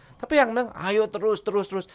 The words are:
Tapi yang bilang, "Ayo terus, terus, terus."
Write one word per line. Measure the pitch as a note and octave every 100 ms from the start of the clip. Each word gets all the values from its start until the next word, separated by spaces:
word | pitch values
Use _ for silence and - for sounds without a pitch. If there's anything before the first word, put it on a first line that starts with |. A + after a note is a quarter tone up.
| -
Tapi | - -
yang | D4+ B3
bilang, | A#3 A#3
"Ayo | - F#3 G#3 G#3+
terus, | G#3 G#3+ G#3
terus, | - G3+ F#3+
terus." | F#3+ -